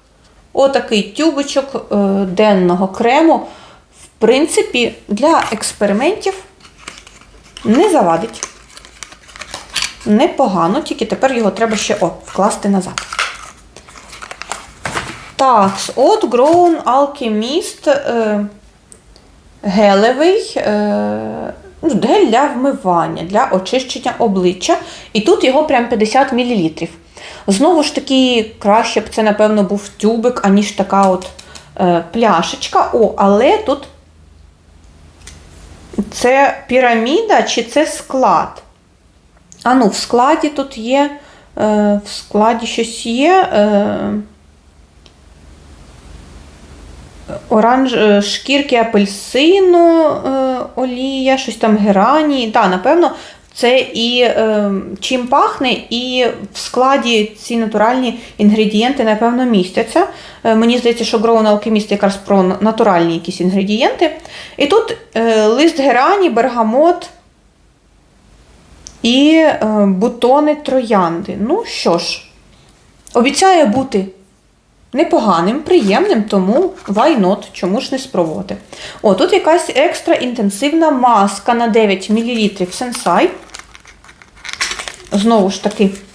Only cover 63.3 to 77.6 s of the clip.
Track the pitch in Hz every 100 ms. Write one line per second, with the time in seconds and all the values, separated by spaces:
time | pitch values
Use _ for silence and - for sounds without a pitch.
63.3 | - 185 190 190 214 349 523 330 - -
64.3 | - - - 285 427 - - - 226 233
65.3 | 220 214 240 330 330 269 247 294 403 349
66.3 | 233 254 240 220 254 330 339 - - _
67.3 | _ _ _ _ _ _ _ _ _ _
68.3 | _ _ _ _ - - - 233 254 294
69.3 | 320 311 - 220 214 202 185 240 233 240
70.3 | 277 302 294 - 262 226 208 170 170 -
71.3 | 190 220 392 453 - - 170 - - -
72.3 | _ _ _ _ _ _ _ - - 247
73.3 | 277 381 359 277 254 262 208 196 - _
74.3 | _ _ _ _ _ _ 247 330 320 214
75.3 | 170 180 269 - 370 202 220 403 254 208
76.3 | 202 185 262 381 - - 202 294 269 180
77.3 | 208 - -